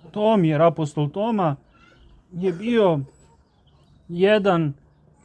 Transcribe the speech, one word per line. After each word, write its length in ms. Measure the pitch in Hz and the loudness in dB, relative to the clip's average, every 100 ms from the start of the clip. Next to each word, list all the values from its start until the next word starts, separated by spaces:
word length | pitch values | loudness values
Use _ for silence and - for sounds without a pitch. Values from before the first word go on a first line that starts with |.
| - | -14
Tomi, 360 | 208 214 220 160 | -4 0 2 2
jer 140 | 151 | 4
apostol 480 | 165 160 147 - 147 | 2 2 -6 -4 -4
Toma 460 | 196 220 214 165 139 _ _ _ _ - _ _ | -4 -4 -2 -2 -4 _ _ _ _ -20 _ _
je 220 | 170 190 | -6 -6
bio 460 | 170 220 233 190 151 135 _ _ _ _ _ _ _ _ _ - | -4 -2 2 2 0 -4 _ _ _ _ _ _ _ _ _ -12
jedan 680 | 170 196 214 196 170 151 139 _ _ _ _ | -2 2 2 2 0 0 -4 _ _ _ _